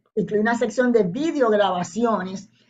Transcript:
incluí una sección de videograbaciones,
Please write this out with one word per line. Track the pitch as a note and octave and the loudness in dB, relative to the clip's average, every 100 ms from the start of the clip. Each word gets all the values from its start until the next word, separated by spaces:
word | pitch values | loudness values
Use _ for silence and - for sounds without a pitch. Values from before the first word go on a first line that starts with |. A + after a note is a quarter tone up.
| _ - | _ -6
incluí | G3 G#3 | -2 0
una | A3 A#3+ | 0 0
sección | B3 - B3 | -2 0 2
de | A3+ | 2
videograbaciones, | F#3 G3+ D#4+ D4 A#3 G#3 G3 F3+ F3 G#3+ A#3 G#3 F#3 G3 - _ _ | 2 -2 -2 0 2 4 2 0 -4 -2 0 0 -4 -10 -14 _ _